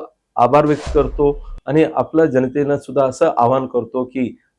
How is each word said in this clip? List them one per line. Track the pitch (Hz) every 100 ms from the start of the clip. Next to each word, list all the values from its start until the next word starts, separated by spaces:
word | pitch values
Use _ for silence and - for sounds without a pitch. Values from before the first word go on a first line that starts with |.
| - _ _ -
आभार | 120 143 151
व्यक्त | 147 -
करतो | 151 131 - 143 143 - - -
आणि | 151 160
आपल्या | 156 - 160 160
जनतेनं | 127 127 139 143 143
सुद्धा | - 131
असं | 131 127 - -
आवाहन | 120 131 127
करतो | 123 113 127
की | 127 131 117 - _